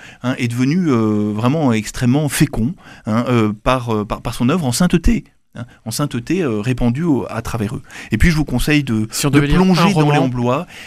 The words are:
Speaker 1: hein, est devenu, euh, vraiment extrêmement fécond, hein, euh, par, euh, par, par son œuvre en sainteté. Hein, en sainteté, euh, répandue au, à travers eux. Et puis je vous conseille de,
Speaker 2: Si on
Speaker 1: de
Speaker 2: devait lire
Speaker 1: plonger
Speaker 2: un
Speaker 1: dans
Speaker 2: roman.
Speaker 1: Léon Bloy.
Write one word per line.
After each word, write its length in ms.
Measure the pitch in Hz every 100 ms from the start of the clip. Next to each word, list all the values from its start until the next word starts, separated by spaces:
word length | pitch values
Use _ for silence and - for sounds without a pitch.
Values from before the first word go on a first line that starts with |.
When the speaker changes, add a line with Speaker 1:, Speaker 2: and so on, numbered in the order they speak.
| - -
Speaker 1:
hein, 120 | 123 131
est 100 | 123
devenu, 400 | 120 127 175 170
euh, 420 | 120 110 104 104
vraiment 380 | 104 120 160 139
extrêmement 560 | 110 107 - 123 139 147
fécond, 480 | - 151 - 117 185 - - -
hein, 180 | 107 123
euh, 240 | 120 107
par, 420 | 104 - 127 120 107
euh, 80 |
par, 180 | 104 104
par 120 | -
son 160 | - 123
œuvre 160 | 180 139
en 80 |
sainteté. 500 | 117 180 175 - 220 - _ _ -
Hein, 80 | 120 - 113
en 60 |
sainteté, 500 | 110 147 120 120 175
euh, 180 | 151 107
répandue 440 | 107 123 120 123
au, 220 | 175 127 90
à 120 | 110
travers 360 | - 117 101 147
eux. 40 | - - -
Et 60 | 113
puis 120 | 175
je 60 | 160
vous 80 |
conseille 400 | 147 123 - 151
de, 240 | 131 110 110
Speaker 2:
Si 160 | - 147
on 40 |
Speaker 1:
de 60 | 139
Speaker 2:
devait 120 | 143
lire 140 | 170
Speaker 1:
plonger 220 | 185 175
Speaker 2:
un 20 | 170
Speaker 1:
dans 80 |
Speaker 2:
roman. 180 | 156 151
Speaker 1:
Léon 160 | 147 131
Bloy. 380 | 123 120 135 175 -